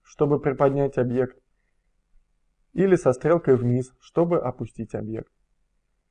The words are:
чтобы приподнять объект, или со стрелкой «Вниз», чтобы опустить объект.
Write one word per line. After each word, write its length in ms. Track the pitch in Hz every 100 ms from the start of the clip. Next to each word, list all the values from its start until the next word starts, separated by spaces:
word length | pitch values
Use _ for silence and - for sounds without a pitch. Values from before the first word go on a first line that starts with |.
чтобы 400 | _ - 147 147
приподнять 560 | 147 127 139 139 139 135
объект, 400 | 123 123 127 - _ _ _ _ _ _ _ _ _ _ _ _ _
или 240 | - 190 175
со 160 | 135
стрелкой 420 | 127 151 170 151 127
«Вниз», 380 | 120 123 127 _
чтобы 380 | _ - 170 170
опустить 560 | 127 - 117 - 113 110
объект. 360 | 107 110 - _ _ _ _ _ _ _ _